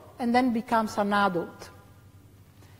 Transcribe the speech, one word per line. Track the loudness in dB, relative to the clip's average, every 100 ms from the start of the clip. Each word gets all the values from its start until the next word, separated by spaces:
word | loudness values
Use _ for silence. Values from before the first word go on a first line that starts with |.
| -20 -6
and | 0 2
then | 2
becomes | 0 0 0 0 -2
an | 0
adult. | 2 2 0 -6 -12 -20 -20 -20 -20 -20 -20 -20 -20 -20 -20 -20 -20